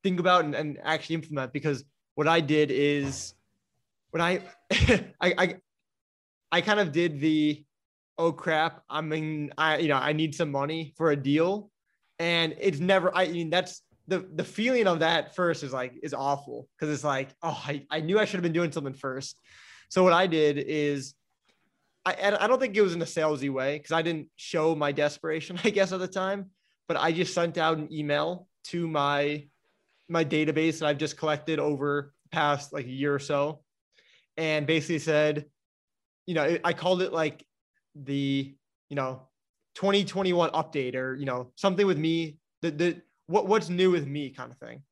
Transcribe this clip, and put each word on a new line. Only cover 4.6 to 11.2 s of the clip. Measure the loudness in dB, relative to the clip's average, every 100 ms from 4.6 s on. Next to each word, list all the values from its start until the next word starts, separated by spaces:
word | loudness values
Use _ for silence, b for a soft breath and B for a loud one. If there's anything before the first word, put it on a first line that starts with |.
| _
I, | 2 4 4 2 -2 0 2
I, | 0 -2 _ _ _ _ _ _ _ _ _
I | -2
kind | 2 2
of | 2
did | 2 0 0
the, | 0 2 2 0 -10 _ _ _ _ -2
"Oh | -2
crap, | 0 -2 0 0 -4 _
I'm | -8 -4
in, | -4 -4 -6 -6 -2
I, | 0 2
you | 2
know, | 2
I | 2
need | 0 -2
some | -2 -2
money | -2 -2 -4 -10 _
for | 0
a |
deal." | 2